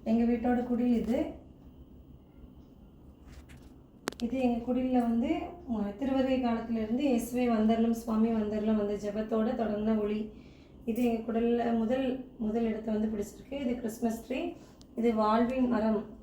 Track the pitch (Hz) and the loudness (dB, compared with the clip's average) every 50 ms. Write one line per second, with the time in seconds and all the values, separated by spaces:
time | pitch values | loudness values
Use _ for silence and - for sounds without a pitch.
0 | - 226 226 233 233 233 240 233 233 247 247 240 240 - 240 226 247 247 240 226 | 0 2 2 4 4 4 2 2 2 2 2 2 0 0 0 0 2 4 2 2
1 | 220 214 240 294 330 - - - - - - - - - - - - - - - | 2 0 0 0 0 -2 -6 -14 -18 -20 -20 -20 -20 -20 -20 -20 -20 -20 -20 -20
2 | - - - - - - - - - - - - - - - - - - - - | -20 -20 -20 -20 -20 -20 -20 -20 -20 -20 -20 -20 -20 -20 -20 -20 -20 -20 -20 -20
3 | - - - - - - - - - - - - - - - - - - - - | -20 -20 -20 -20 -20 -20 -20 -20 -20 -20 -20 -20 -20 -20 -20 -20 -20 -20 -20 -10
4 | - - - - 240 226 247 262 254 240 233 226 233 254 254 254 254 254 254 247 | -10 -10 -8 -6 -6 -4 -2 0 2 2 2 0 0 -2 0 0 0 2 2 2
5 | 233 233 226 233 254 320 349 - - - - - - 269 233 208 202 202 202 - | 2 2 2 0 2 0 0 -2 -2 -8 -10 -14 -8 -6 -4 -2 -2 -4 -4 -4
6 | 277 262 262 269 254 269 262 254 240 233 226 226 220 - 233 220 214 214 233 262 | -2 0 2 2 2 2 2 0 2 0 0 -2 -2 -4 -2 -2 -2 -2 0 0
7 | 294 277 247 226 233 - 247 247 247 240 233 214 214 214 226 220 226 233 226 - | 2 2 2 0 0 -2 -2 0 0 2 2 4 4 4 4 4 4 2 2 -2
8 | - - 220 220 220 233 226 220 208 208 214 214 208 220 220 214 202 202 208 202 | -2 -2 2 2 2 2 2 0 0 0 -2 0 2 2 2 2 2 0 -2 -2
9 | 202 208 202 214 220 - 233 220 220 247 262 247 226 208 208 208 214 220 220 214 | -4 -4 -4 -4 -2 0 0 0 2 0 0 0 -2 -2 -2 0 0 2 2 2
10 | 208 208 214 214 220 - - - - - - - - - - - - 240 220 240 | 2 0 -2 -2 -4 -6 -10 -16 -20 -20 -20 -20 -20 -20 -20 -10 -4 -4 0 2
11 | 247 240 226 220 220 - 214 226 233 233 240 233 233 233 233 226 220 214 254 269 | 2 2 2 0 -2 -2 0 0 2 2 2 2 2 2 2 0 2 2 0 0
12 | 262 247 254 269 - - - - 226 214 208 233 233 220 208 - - 226 214 208 | 0 0 -2 -4 -8 -12 -8 -4 -4 -2 0 0 0 0 -2 -2 -4 -2 -2 0
13 | 214 214 220 202 202 - - - - - 277 285 277 247 233 - 247 214 - - | 0 0 -2 -4 -4 -6 -8 -18 -14 -10 -8 -4 -2 -2 -2 -2 -4 -6 -4 -2
14 | 240 226 220 - - - 247 285 339 349 - - - - - - - - - - | -2 -2 -2 -2 -6 -6 -6 -4 -4 -6 -8 -10 -18 -20 -20 -20 -20 -12 -6 0
15 | 226 240 220 220 214 214 220 233 240 233 262 262 254 240 233 214 220 220 214 196 | 2 2 2 4 2 4 4 4 4 2 2 2 2 2 2 2 2 2 2 0
16 | - - - - | -2 -6 -14 -18